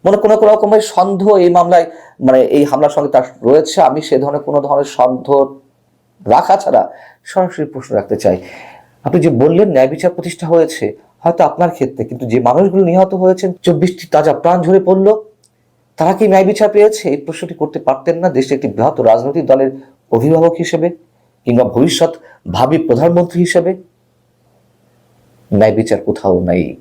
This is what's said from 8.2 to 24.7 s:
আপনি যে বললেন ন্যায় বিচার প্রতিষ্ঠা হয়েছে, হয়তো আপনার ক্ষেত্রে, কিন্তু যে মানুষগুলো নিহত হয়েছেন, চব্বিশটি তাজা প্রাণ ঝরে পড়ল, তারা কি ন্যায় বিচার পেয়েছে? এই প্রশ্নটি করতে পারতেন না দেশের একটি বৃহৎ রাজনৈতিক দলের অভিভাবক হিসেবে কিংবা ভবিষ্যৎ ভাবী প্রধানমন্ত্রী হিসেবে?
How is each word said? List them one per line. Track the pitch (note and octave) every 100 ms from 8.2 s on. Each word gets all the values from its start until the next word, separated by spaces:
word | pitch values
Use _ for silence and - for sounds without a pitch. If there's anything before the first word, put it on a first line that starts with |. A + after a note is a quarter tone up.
| G2+ F2+ - - - - _ _
আপনি | - F3+
যে | D#3+
বললেন | A#2+ D3 E3 G3+
ন্যায় | C#3 C3+
বিচার | D#3 -
প্রতিষ্ঠা | - F3 - E3
হয়েছে, | E3+ D#3 - G#2+ - _ _
হয়তো | E3+ E3+
আপনার | D#3 E3 F3
ক্ষেত্রে, | - B2 - A2
কিন্তু | B2 A#2+
যে | A#2+
মানুষগুলো | A#2+ C#3 G3 F#3
নিহত | F3+ F3+ F#3+
হয়েছেন, | F#3+ F#3 F#3 F#3+ F#3
চব্বিশটি | - - F3+ - -
তাজা | D3+ D#3
প্রাণ | C#3 E3+ F3+
ঝরে | E3 F#3+
পড়ল, | F#3 F#3+ G3 G#3+ - _ _ _ _ _ _ -
তারা | D#3+
কি | G3 G#3+
ন্যায় | F#3+ F#3+
বিচার | G3+ G#3
পেয়েছে? | G#3 G#3+ G#3+ D#3+
এই | C#3+
প্রশ্নটি | - D#3 E3+
করতে | E3+ D#3 C#3+
পারতেন | C3 C3+ - E3
না | F3+
দেশের | C3 C3
একটি | C#3 B2
বৃহৎ | G2+ B2+ -
রাজনৈতিক | A2+ A2+ C3 D3+ C3+
দলের | C3 C3+ C3+ - _ _
অভিভাবক | A#2+ C#3 D#3+ E3 E3
হিসেবে | E3+ E3 E3+ F3 _ _ _ _ -
কিংবা | A#2+
ভবিষ্যৎ | A#2+ A#2+ D#3+ - E3 - - _ -
ভাবী | F2 B2+ D#3+
প্রধানমন্ত্রী | D#3+ A#2+ E3 F3 E3+ F3
হিসেবে? | F3 F3+ E3+ F#3 - _ _ _ _ _ _ _ _